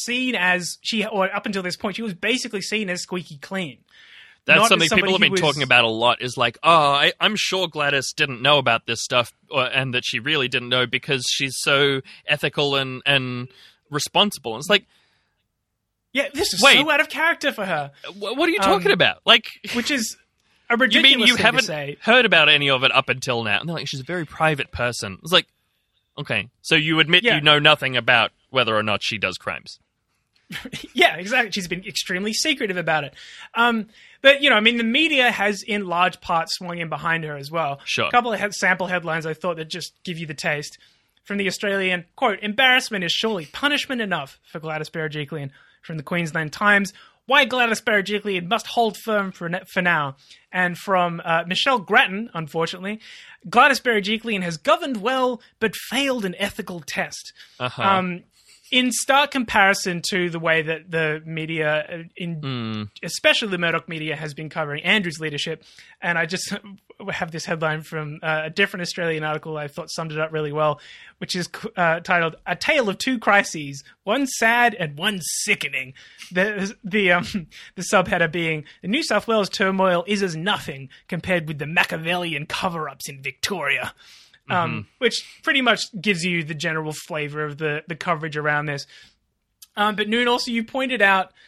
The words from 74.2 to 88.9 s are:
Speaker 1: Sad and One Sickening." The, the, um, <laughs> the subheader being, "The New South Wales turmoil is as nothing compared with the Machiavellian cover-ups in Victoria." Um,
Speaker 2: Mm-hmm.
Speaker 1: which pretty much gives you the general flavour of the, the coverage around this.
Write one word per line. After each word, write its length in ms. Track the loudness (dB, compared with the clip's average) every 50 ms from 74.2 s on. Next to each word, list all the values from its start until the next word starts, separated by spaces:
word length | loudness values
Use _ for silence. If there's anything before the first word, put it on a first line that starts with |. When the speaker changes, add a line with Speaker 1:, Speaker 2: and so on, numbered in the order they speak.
| -2
Speaker 1:
Sad 480 | -2 -2 0 2 2 4 4 4 2 2
and 200 | 0 -6 -6 -6 -4
One 200 | -2 -2 -2 -4
Sickening." 760 | -6 -6 -6 -4 -2 -2 -2 -2 -2 -6 -6 -8 -8 -10 -14 -20 -20 -20 -20 -20 -14 -6
The, 440 | -2 0 0 0 0 -2 -4 -6 -6 _ -8
the, 280 | -2 0 2 4 4 4
um, 100 | 4 2 -2 -6 -8 -8 -10 -16 -20 -20
<laughs> 100 | -16 -12
the 60 | -10 -4 2
subheader 400 | 2 2 2 2 2 0 0 0
being, 340 | 0 -2 -2 -2 -2 -4 -6 -12 -16 _ -6
"The 40 |
New 140 | -2 -2 -2
South 260 | 0 0 0 0 0
Wales 220 | 2 2 2 0 0
turmoil 540 | -2 -2 0 0 2 2 2 2 2 2 0
is 160 | 0 -2 0
as 140 | 0 -2 -2
nothing 540 | -2 -2 -2 -2 -2 -4 -8 -12 -12 -14 -18 -20 -18 _
compared 400 | -8 -8 -6 -2 0 -2 -2 -2
with 100 | -4 -6
the 80 | -8 -6
Machiavellian 800 | -4 0 0 0 0 -2 -6 -4 -2 -2 -2 -2 -4 -6 -6 -6
cover-ups 640 | -6 -6 -4 -4 -4 -4 -4 -6 -8 -10 -12 -14 -14
in 140 | -14 -10 -10
Victoria." 720 | -10 -8 _ -4 -4 -4 -2 0 0 0 0 -2 -6 -10 _ -20 -20 -20 -20 -20 _ _ _ _ -4
Um, 200 | -2 0 0 -2
Speaker 2:
Mm-hmm. 80 | -4 -6 -8 -12 _
Speaker 1:
which 420 | -2 -2 0 0 -2 -10 -12 -16 -6 -2
pretty 180 | 0 0 2
much 200 | 4 4 2 2 0 -8 -10 -4
gives 220 | -2 0 0 0 0
you 200 | -2 0 -2 -2
the 120 | -4 -6
general 360 | -6 -4 -4 -4 -4 -4 -6 -8 -10 -10
flavour 380 | -8 -6 -6 -6 -6 -6 -6 -6
of 140 | -6 -6 -4
the, 240 | -4 -4 -4 -4 -6
the 80 | -8 -10
coverage 400 | -6 -2 -2 -2 -2 -4 -6 -6
around 300 | -4 -2 0 0 0 -2
this. 220 | -2 -6 -8 -8 -12